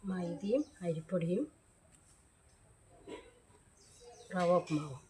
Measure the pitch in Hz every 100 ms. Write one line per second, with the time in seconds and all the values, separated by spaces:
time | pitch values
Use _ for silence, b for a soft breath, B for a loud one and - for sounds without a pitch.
0 | 196 185 175 156 202 254 302 - 175 160
1 | 160 185 165 190 302 - _ _ - -
2 | - - - _ - - - - - -
3 | - - - - _ - - - - -
4 | - - - 185 175 175 170 151 147 131
5 | -